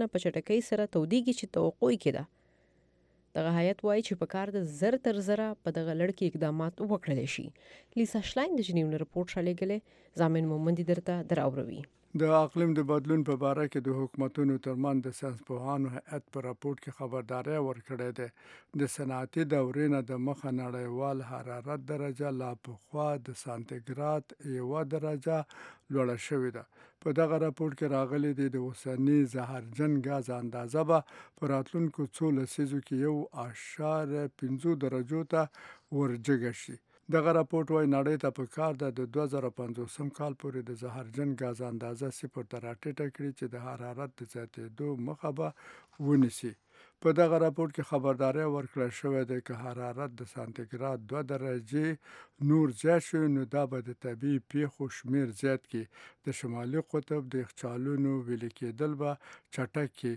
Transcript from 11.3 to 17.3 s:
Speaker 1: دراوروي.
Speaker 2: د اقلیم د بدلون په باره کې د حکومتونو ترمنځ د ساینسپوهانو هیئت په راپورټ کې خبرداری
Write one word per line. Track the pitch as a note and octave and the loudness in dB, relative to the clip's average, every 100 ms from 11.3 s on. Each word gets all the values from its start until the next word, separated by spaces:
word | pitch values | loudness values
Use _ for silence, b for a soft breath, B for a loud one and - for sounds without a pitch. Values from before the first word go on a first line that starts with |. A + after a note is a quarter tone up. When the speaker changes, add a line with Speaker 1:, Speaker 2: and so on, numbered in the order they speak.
Speaker 1:
دراوروي. | E3 C#3 C3 A#2+ - C#3 _ _ C3+ | 2 2 0 -4 -8 -12 _ _ 2
Speaker 2:
د | D#3 | 6
اقلیم | D#3+ D#3 E3+ E3+ | 8 6 4 4
د | D#3 C#3+ | 4 4
بدلون | D3 C#3+ D#3+ C#3+ | 2 4 4 4
په | C3+ | 2
باره | C#3 C#3 D3+ | 2 2 0
کې | C#3+ B2+ | 0 0
د | C3+ | 0
حکومتونو | C3+ - C3+ D3 C#3 C3 C#3 | -2 -2 -2 2 2 2 -2
ترمنځ | B2+ C#3 C3+ B2 | -2 2 2 0
د | A#2+ | -6
ساینسپوهانو | C#3 A#2+ - B2 C3 C#3+ C3+ | -8 -8 -8 -6 -2 -2 -2
هیئت | B2+ - D3 - | -4 -8 -10 -8
په | C#3 B2+ | -8 -8
راپورټ | A#2+ C#3+ C3+ | -6 -6 -6
کې | - - | -10 -10
خبرداری | C3+ B2+ A#2 | -6 -6 -4